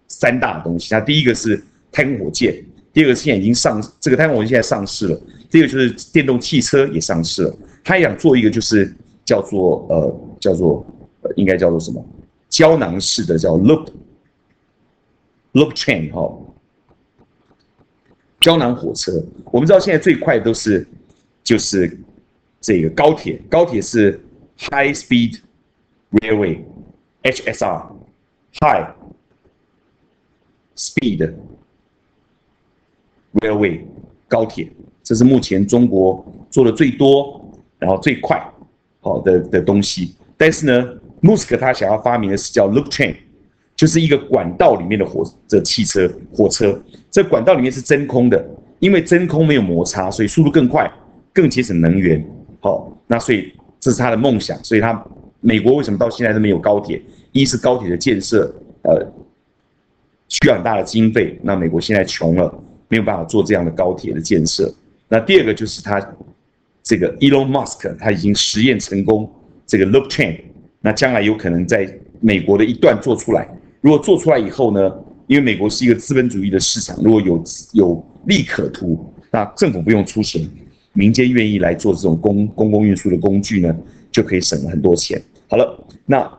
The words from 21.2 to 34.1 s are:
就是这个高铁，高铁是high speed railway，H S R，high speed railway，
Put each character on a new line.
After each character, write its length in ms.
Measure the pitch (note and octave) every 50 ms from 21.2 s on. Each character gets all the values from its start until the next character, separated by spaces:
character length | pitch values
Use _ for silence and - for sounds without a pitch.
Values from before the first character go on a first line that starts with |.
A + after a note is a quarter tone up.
| _ _ _ _ -
就 140 | - A#2
是 420 | G2+ - - - F#2+ F2+ E2 - - - - _ _ _ _ _ _ _ _ _ _
这 220 | - - G#2 F2 D#2+
个 80 | D#2+
高 240 | D#2+ - C#3+ D3+ D#3+
铁， 260 | - - - - - - -
高 160 | - E3 F3
铁 160 | - A#2+ G#2
是 400 | F2+ - - A#2 G#2 G2 F#2+ - - - _ _ _ _ _ -
high 340 | - - C#3 C#3 C#3 C#3+ C#3+
speed 460 | - - - C3 A#2+ A#2 A2+ A2+ - _ _ _ _ _ _ _ _ _ _ _ _ _ _
railway，H 1300 | - G#2 - - A2 G#2+ G2+ F2+ D#2+ - - - - - - - - _ _ _ _ _ - C3 B2+ - -
S 180 | A#2+ A2 - A2+
R，high 1200 | G2+ F2 D#2 - - - - - _ _ _ _ _ _ _ _ _ - - D3+ D3 A#2 F#2 D#2+ - - _ - - - _ _ _ _ _ _ _ _ _ _ _ _ _ _ _ _ _ _ _ _ _ _ _ _ _ _ _ _ _ _ _ _
speed 560 | - - - - - C3+ A#2 F#2+ D#2+ D#2+ D#2+ E2 - - - - - _ _ _ _ _ _ _ _ _ _ _ _ _ _ _ _ _ _ _ _ _ _ _ _ _ _ _ _ _ _ _ _ _ _ -
railway， 460 | - - G#2+ G#2+ G#2 G#2+ F#2 E2 E2 D#2+ - - - - -